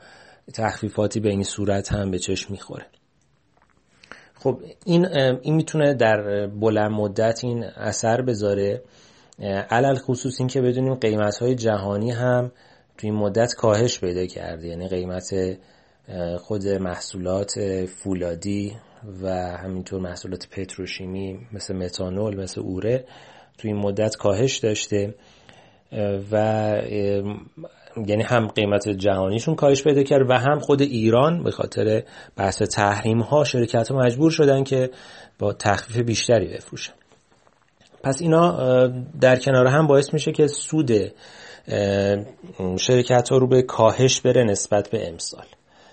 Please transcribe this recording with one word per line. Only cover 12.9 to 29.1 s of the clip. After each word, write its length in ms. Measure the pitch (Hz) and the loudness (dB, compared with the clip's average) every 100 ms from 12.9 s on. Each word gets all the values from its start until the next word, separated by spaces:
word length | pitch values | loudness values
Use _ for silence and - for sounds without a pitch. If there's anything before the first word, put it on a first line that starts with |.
| - | -10
توی 120 | 107 | -4
این 80 | 107 | -2
مدت 360 | 104 104 120 | 0 0 0
کاهش 460 | - 113 104 120 - | 2 2 4 2 -2
پیدا 260 | 92 90 92 | -4 -4 -4
کرده، 420 | 92 85 82 85 | -8 -10 -10 -10
یعنی 200 | 85 92 | -10 -6
قیمت، 460 | 92 90 90 - 98 92 92 _ _ _ _ - | -6 -4 -8 -6 -4 -4 -6 _ _ _ _ -14
اه، 300 | 92 87 87 | -8 -6 -6
خود 300 | - 104 98 | -6 -6 -2
محصولات 840 | 95 92 87 - 95 90 95 101 104 101 95 92 | -2 -4 -8 -10 -8 -4 -4 -4 -4 -4 -4 -6
فولادی 880 | - 98 92 87 85 101 101 101 113 - - 107 92 | -8 -6 -4 -4 -6 -4 -4 -6 -10 -20 -20 -18 -8
و 60 | 95 92 90 87 | -6 -4 -6 -8
همینطور 440 | 95 92 92 98 | -8 -10 -8 -8
محصولات 480 | 90 90 95 90 - | -8 -10 -12 -12 -12
پتروشیمی 920 | - 95 - 92 - 92 95 95 95 120 | -12 -10 -10 -12 -10 -10 -8 -8 -10 -14
مثل 240 | 101 - 95 | -14 -8 -6
متانول، 640 | 90 - 92 95 107 98 | -6 -6 -6 -4 -4 -6
مثل 200 | 92 107 | -8 -8
اوره 440 | 104 92 104 131 - - - - _ - | -8 -4 -2 -2 -4 -20 -20 -20 _ -10
توی 140 | 110 | -6
این 80 | 104 | -2
مدت 360 | 101 98 107 - | -2 0 -2 0
کاهش 420 | 101 101 135 - | 0 2 0 0
داشته، 560 | 110 107 - 104 101 - _ _ - - - _ _ | -2 -2 -2 -2 -2 -8 _ _ -20 -20 -20 _ _
اه، 280 | 113 101 98 101 | -4 -2 -2 0
و، 40 | 107 | 2
اه، 880 | 107 110 107 104 - 104 101 101 101 104 - - 170 _ - 117 104 | 2 2 0 0 -2 -2 0 0 -2 -8 -12 -18 -18 _ -14 -6 -2
یعنی 160 | 107 | 0
هم 240 | 117 120 107 | 2 0 2
قیمت 420 | - 104 101 107 | 0 2 2 0
جهانیشون 640 | 98 101 | 0 0